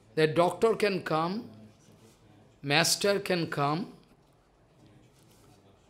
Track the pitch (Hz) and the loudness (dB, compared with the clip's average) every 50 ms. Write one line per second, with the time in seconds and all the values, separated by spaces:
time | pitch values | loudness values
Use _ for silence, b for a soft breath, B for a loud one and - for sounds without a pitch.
0 | _ _ - 156 156 151 143 170 170 180 175 - 220 226 208 - 214 208 196 170 | _ _ 0 2 2 2 4 4 2 2 2 2 2 2 2 2 0 0 0 -2
1 | - - 160 156 160 175 190 233 - - - - - - - _ _ - - - | -2 -2 -2 0 0 -2 -4 -6 -10 -12 -16 -20 -20 -20 -20 _ _ -20 -20 -20
2 | - - - _ _ - - - - - _ _ - 139 143 156 170 - - - | -20 -20 -20 _ _ -20 -20 -20 -20 -20 _ _ -4 0 0 2 2 2 0 0
3 | - 202 202 190 202 - 185 175 160 160 - - 143 143 151 170 226 - - - | 2 0 0 0 -2 -2 -2 -2 -2 -4 -2 -2 -2 0 -2 -2 -6 -8 -14 -20
4 | - _ _ _ _ _ _ _ _ _ _ _ _ _ _ _ - - - - | -20 _ _ _ _ _ _ _ _ _ _ _ _ _ _ _ -20 -20 -20 -20
5 | - _ _ _ _ _ - - - - - - _ - _ _ _ | -20 _ _ _ _ _ -20 -20 -20 -20 -20 -20 _ -20 _ _ _